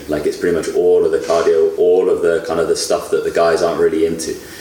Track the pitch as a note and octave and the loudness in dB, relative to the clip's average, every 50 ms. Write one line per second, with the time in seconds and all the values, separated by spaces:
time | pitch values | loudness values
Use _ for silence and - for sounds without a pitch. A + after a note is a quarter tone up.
0 | D2 - D2+ D2+ D2+ - - - - F2 E2+ D#2+ D2+ D#2+ D#2 E2 F2 F2 - - | -6 -6 -4 -2 -2 -4 -4 -2 -2 -2 -2 -2 -2 -2 0 0 2 4 4 4
1 | F2 D#2+ D#2 D#2+ - - E2 E2 - - - D#2+ E2 - - - F2 F2+ F2+ F#2 | 4 2 0 -2 -2 0 0 2 2 2 2 4 2 0 0 2 2 2 4 4
2 | F#2 F2+ E2+ - E2 E2+ E2+ E2+ - - E2+ E2+ E2 D2+ E2 - - - F2+ D2+ | 2 2 0 0 2 0 0 0 -2 -2 -2 -2 0 0 0 -2 -2 -2 -2 -4
3 | - - - D#2 D2+ - - - - E2+ E2 D#2+ F2+ E2+ E2 D2 E2+ E2 D#2+ D#2+ | -2 -2 -2 -2 -2 -2 0 2 2 2 2 2 0 0 0 2 0 2 2 2
4 | D#2+ E2 E2+ - - - - - - - - - | 0 0 -2 -4 -6 -8 -10 -10 -12 -16 -18 -18